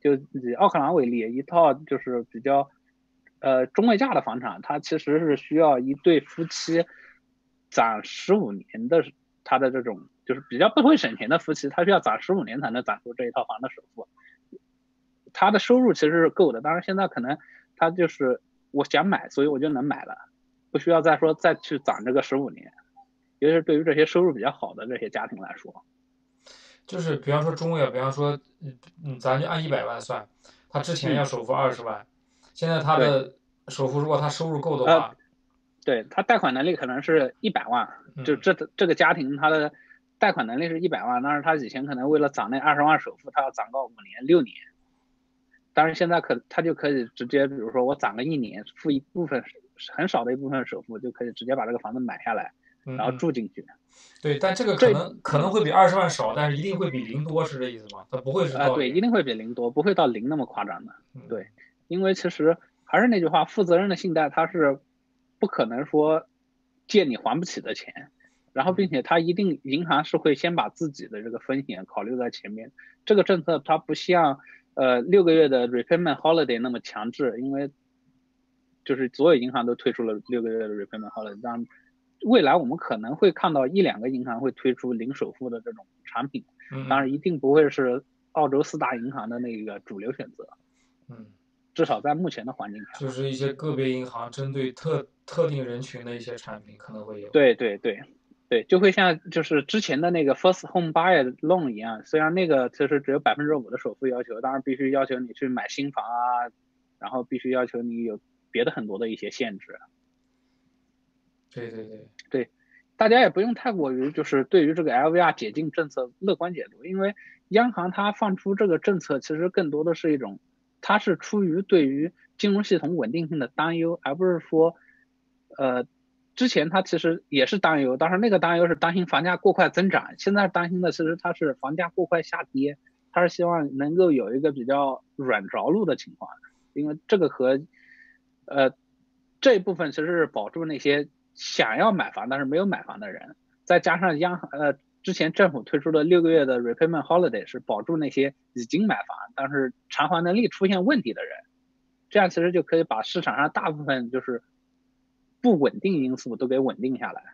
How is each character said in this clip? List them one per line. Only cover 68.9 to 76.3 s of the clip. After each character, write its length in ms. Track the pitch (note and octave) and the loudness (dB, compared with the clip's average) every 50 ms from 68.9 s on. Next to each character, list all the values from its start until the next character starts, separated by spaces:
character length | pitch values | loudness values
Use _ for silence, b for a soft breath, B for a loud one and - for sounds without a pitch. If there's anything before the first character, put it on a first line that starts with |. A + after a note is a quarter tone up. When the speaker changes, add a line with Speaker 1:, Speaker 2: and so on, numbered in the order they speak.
| C#3+ C3 B2 | 0 -4 0
Speaker 1:
它 180 | - E3 E3+ | 2 2 2
一 140 | E3+ E3 F3+ | 2 2 0
定， 200 | F3+ G#3 F#3+ D3+ | 0 0 0 -2
Speaker 2:
嗯。 60 | - _ | -4 _
Speaker 1:
银 240 | C3+ C3 D3+ F3 | -4 -4 -4 -2
行 180 | E3 D#3 C#3 - | 0 0 0 0
是 120 | - - | 0 -2
会 180 | D3+ - D#3+ C#3+ | 0 2 2 2
先 220 | C3 - E3+ F3 | 2 0 -2 0
把 120 | E3 A2 G#2 | 0 -2 -2
自 220 | _ - E3 D#3 | _ -6 -6 -6
己 160 | C#3 - - | -6 -10 -16
的 160 | - A2 G#2 G#2+ | -14 -12 -12 -10
这 80 | A#2 | -10
个 80 | A2+ A2+ | -10 -12
风 240 | - - C3+ C3+ C3+ | -6 -4 -4 -4 -4
险 220 | C3+ A2 F2+ G2 | -6 -10 -12 -12
考 180 | _ - G#2+ G2+ | _ -8 -8 -6
虑 140 | A2 B2+ | -6 -6
在 140 | B2+ B2 A#2+ | -4 -6 -6
前 200 | - - - - | -8 -10 -14 -14
面。 220 | G#2+ A2 A2+ - _ B B B B B _ | -14 -14 -14 -18 _ B B B B B _
这 100 | - G#3+ | 2 4
个 80 | G3+ F3 | 4 4
政 200 | - G3 F3+ D3+ | 4 2 0 2
策 180 | - E3 C#3+ C#3 | -2 -2 -2 0
它 140 | - D#3+ D#3+ | 0 -2 -2
不 160 | - - D#3 | 0 -4 -6
像， 460 | - - - F3+ F3 E3 D3 C#3 C#3 B B B B B _ _ | -6 0 2 4 4 4 2 0 -2 B B B B B _ _
呃， 280 | - C3+ C3 B2 B2 B2 | 0 2 4 4 2 2
六 200 | F3 F3+ G3+ F3+ | 4 6 6 8
个 100 | E3+ D#3+ | 8 6
月 140 | D#3+ D#3 C#3+ | 6 6 6
的 200 | C3+ B2+ B2 A#2+ | 4 2 2 0
repayment 480 | B2 A#2+ A#2 _ F3 E3 F3 E3 C#3 | -2 -2 0 _ 0 2 2 0 -2
holiday 420 | - - D#3 | 0 2 2